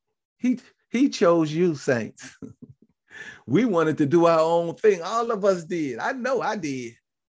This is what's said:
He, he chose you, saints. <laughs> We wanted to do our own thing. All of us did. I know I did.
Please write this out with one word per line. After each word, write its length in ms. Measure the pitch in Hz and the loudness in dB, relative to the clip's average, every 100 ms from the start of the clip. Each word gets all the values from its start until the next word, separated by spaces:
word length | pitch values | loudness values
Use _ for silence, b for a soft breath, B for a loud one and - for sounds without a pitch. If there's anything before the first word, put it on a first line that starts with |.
| _ _ _ _ | _ _ _ _
He, 220 | 247 247 - _ _ | -2 -2 -6 _ _
he 200 | 226 277 | 0 0
chose 420 | - 185 170 160 | 2 4 4 2
you, 220 | 156 180 147 | 0 0 0
saints. 600 | - 123 107 - - - | -2 -2 -2 -12 -20 -18
<laughs> 60 | - - - _ _ _ B B B B - | -20 -20 -20 _ _ _ B B B B 0
We 200 | 143 247 | 2 2
wanted 320 | 170 156 147 | 2 0 0
to 80 | 147 | 2
do 220 | 165 170 | 4 4
our 120 | 165 | 4
own 360 | 160 170 170 170 | 2 0 -2 0
thing. 260 | 220 190 | 0 0
All 280 | 165 226 233 | -2 -4 -2
of 120 | 220 | 0
us 220 | 196 185 160 | 0 0 -2
did. 340 | 175 147 113 | -6 -6 -6
I 140 | 180 | -6
know 260 | 269 240 262 | -6 -4 -4
I 160 | 160 220 | -4 -6
did. 380 | 151 131 120 117 _ _ _ | -6 -8 -10 -16 _ _ _